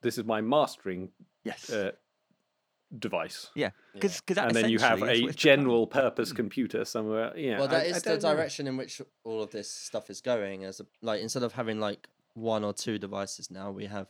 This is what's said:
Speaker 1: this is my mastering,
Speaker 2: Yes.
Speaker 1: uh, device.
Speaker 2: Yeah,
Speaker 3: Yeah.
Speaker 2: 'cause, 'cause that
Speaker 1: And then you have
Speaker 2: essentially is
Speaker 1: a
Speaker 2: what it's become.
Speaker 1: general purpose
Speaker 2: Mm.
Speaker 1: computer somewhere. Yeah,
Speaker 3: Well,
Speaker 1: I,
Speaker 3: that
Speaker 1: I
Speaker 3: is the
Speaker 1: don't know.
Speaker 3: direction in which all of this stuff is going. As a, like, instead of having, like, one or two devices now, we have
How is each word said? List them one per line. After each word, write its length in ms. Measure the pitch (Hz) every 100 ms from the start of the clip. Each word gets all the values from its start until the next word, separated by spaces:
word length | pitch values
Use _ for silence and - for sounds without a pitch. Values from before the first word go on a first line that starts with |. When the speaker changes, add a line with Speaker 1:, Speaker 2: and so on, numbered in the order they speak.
Speaker 1:
this 140 | 120 120
is 80 |
my 160 | 110 107
mastering, 680 | 110 151 139 - 98 90 92 - - _
Speaker 2:
Yes. 280 | 110 - -
Speaker 1:
uh, 220 | 110 98 - _ _ _ _ _ _ _ _ _ 117
device. 540 | 107 87 80 - - 143
Speaker 2:
Yeah, 140 | 107 - _
Speaker 3:
Yeah. 60 | 196
Speaker 2:
'cause, 200 | 196 170
'cause 160 | - 190
that 100 | 120
Speaker 1:
And 100 | 113
then 120 | 110
you 100 | 110
have 200 | 123 113
Speaker 2:
essentially 120 | 120
is 60 | 117
Speaker 1:
a 40 |
Speaker 2:
what 60 | 123
it's 60 | -
become. 0 |
Speaker 1:
general 500 | 151 139 131 117 110
purpose 440 | 139 127 - 101
Speaker 2:
Mm. 40 | 113
Speaker 1:
computer 480 | 104 135 113 113
somewhere. 520 | 110 117 107 110 113 -
Yeah, 220 | 139 104
Speaker 3:
Well, 100 | 135
Speaker 1:
I, 20 |
Speaker 3:
that 140 | 160 165
Speaker 1:
I 20 |
Speaker 3:
is 140 | 175
the 80 | -
Speaker 1:
don't 120 | 160
know. 120 | 165
Speaker 3:
direction 320 | 151 147 - 139
in 80 | 131
which 260 | 127 - 135 _
all 180 | 113 110
of 80 | 104
this 180 | 107 101
stuff 380 | - - 110 -
is 120 | -
going. 420 | 127 120 98 95
As 140 | 95 95
a, 60 | - _
like, 180 | 113 107
instead 220 | 110 131
of 100 | 117
having, 260 | 123 113 107
like, 280 | 107 104 - _ _
one 280 | 113 113 110
or 100 | 104
two 260 | 98 117 107
devices 520 | 98 98 98 - -
now, 200 | 92 101
we 140 | 98 101
have 200 | 101